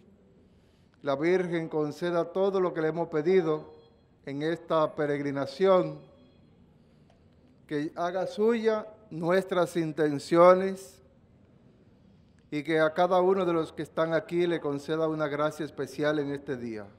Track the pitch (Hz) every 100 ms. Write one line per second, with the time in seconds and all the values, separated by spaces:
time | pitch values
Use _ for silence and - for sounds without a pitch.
0 | - _ _ _ _ _ _ _ _ _
1 | 143 139 160 185 175 170 160 156 151 143
2 | 175 170 165 185 196 190 180 160 156 160
3 | 165 156 151 190 160 156 - - - _
4 | _ _ - 139 156 165 170 160 151 151
5 | 147 143 143 139 135 - 190 185 156 151
6 | - - - _ - _ - _ _ _
7 | _ _ _ _ _ _ - 151 156 -
8 | 175 185 180 - 220 233 220 214 214 -
9 | - 160 170 185 190 180 165 170 160 151
10 | 151 143 - 170 175 185 190 190 - -
11 | - _ _ _ _ _ _ _ _ _
12 | _ _ _ _ - 147 147 160 156 156
13 | 180 185 180 196 180 170 156 - 151 -
14 | 160 160 156 175 175 170 151 143 143 160
15 | 160 156 151 143 151 151 151 - 139 135
16 | 147 151 139 143 143 127 120 107 101